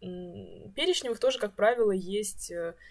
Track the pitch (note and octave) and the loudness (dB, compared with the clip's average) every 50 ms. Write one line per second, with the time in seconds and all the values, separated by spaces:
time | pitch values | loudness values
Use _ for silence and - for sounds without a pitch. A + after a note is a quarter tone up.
0 | - F3+ F3+ F3+ F3+ F3 F#3 G3+ F#3+ - - - - F3+ G3 C4+ D#4+ F#4 F4 - | -12 -10 -10 -10 -10 -10 -12 -12 -14 -14 -16 -16 -18 -10 -6 0 2 2 2 2
1 | - A#3+ A3+ - - F#4 C4 - G#3 G3+ - - G#3 A3 B3 A#3+ A3 G#3 F#3+ F#3+ | 0 -2 -2 2 2 2 2 2 -2 -4 0 4 4 4 6 6 4 4 4 2
2 | F#3 F3+ G3 G#3 G#3 G3 - - - - E3+ E3+ E3+ E3+ E3+ - - - | 0 -2 -2 -2 -2 -2 -4 -6 -8 -8 -6 -6 -6 -6 -8 -10 -16 -20